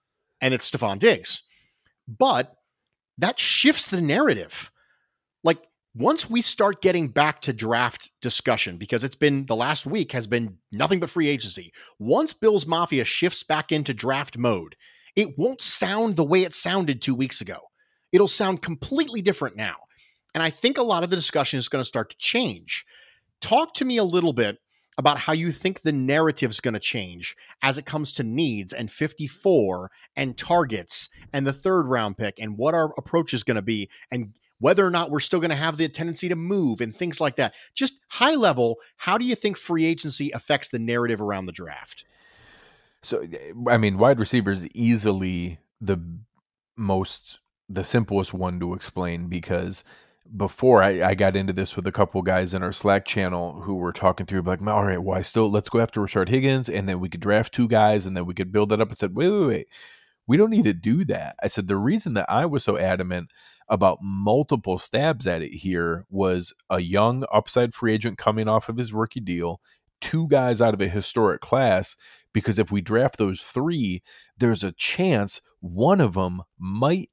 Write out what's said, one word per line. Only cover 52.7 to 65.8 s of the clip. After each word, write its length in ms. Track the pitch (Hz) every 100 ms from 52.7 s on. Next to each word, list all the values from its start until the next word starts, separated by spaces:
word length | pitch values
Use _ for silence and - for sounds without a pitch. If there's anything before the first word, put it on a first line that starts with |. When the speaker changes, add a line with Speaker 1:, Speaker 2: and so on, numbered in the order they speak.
Speaker 2:
Slack 320 | 98 104 98 -
channel 560 | 107 92 90 87 78
who 140 | 95 92
were 180 | 87
talking 320 | - 92 - 90
through, 160 | 95
like, 200 | 87 90 104
"All 180 | 107
right, 180 | 101 90
well, 160 | 95 92
I 40 |
still, 280 | 92 113 107
let's 200 | 104 -
go 100 | 117
after 220 | 113 110
Rashard 260 | 98 101 92
Higgins, 400 | 131 131 135 117
and 220 | 98 98
then 100 | 90
we 80 | 92
could 140 | 87
draft 320 | 101 107 113
two 140 | - 117
guys, 380 | 113 107 107 95
and 120 | 90
then 80 | 87
we 80 |
could 180 | 90 92
build 180 | 104 104
that 120 | 107
up." 80 | 110
I 40 | -
said, 200 | 101 98
"Wait, 140 | 175
wait, 180 | 208 151
wait. 200 | 110 - - - - _ _ -
We 80 | 147
don't 140 | 220
need 160 | 214 110
to 80 |
do 320 | 87 104 147 165
that." 320 | 87 69 -
I 60 | -
said, 200 | - 95
"The 100 | 98
reason 360 | 113 214 175 107
that 140 | -
I 160 | 110 165
was 200 | 143 -
so 120 | 87
adamant 540 | 92 92 90 90 82 _ - _ -
about 300 | 104 95 -
multiple 760 | 98 98 101 127 147 131 98 92
stabs 480 | - 117 151 127 95
at 140 | 85
it 120 | 73
here 520 | - 95 87